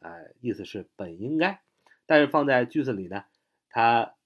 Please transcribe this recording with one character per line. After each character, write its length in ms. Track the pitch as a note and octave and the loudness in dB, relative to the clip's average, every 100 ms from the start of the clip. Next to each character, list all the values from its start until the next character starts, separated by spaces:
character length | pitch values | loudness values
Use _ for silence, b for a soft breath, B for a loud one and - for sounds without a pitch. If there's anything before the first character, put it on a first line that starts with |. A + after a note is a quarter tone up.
呃， 320 | E2 E2+ - _ | -20 -18 -20 _
意 140 | B2 | -6
思 100 | G#2 | -6
是 240 | F#2 G#2 F2 _ | -8 -12 -14 _
本 240 | F#2+ E2+ | -14 -10
应 160 | A2+ D#3 | -6 -2
该， 260 | F3 G3 _ b b b - | -2 -2 _ b b b 2
但 140 | D#3 | 4
是 60 | D3 | 4
放 200 | D#3 C#3+ | 2 2
在 180 | B2+ | 2
句 180 | B2 D#3+ | 2 -2
子 120 | C3+ | -4
里 140 | G#2 F2+ | -4 -6
呢， 160 | G2 - _ _ _ _ | -12 -14 _ _ _ _
它 460 | A#2 A#2 A#2 A2+ _ | 0 4 4 0 _